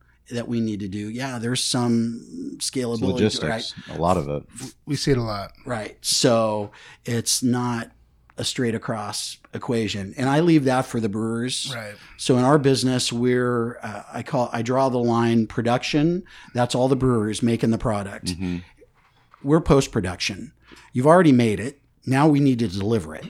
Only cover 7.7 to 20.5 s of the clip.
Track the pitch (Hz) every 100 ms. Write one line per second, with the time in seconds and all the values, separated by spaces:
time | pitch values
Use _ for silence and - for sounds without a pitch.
7.7 | 117 117 _ _ _ _ - 117 - 120
8.7 | 110 - 113 101 - - - - 107 -
9.7 | 117 104 101 98 - 131 147 175 160 131
10.7 | 127 131 117 110 107 113 117 123 - 139
11.7 | 123 104 107 - - - 123 127 151 135
12.7 | 127 127 127 - 117 123 123 123 120 117
13.7 | - 107 98 - 120 - 135 120 117 113
14.7 | 127 135 123 120 117 117 117 110 - 117
15.7 | 123 - 151 160 180 - - - 120 123
16.7 | 127 131 131 127 120 107 101 117 113 113
17.7 | 113 123 101 98 - 90 85 92 87 90
18.7 | _ - _ _ _ _ _ 139 160 170
19.7 | 139 139 113 90 87 - 101 -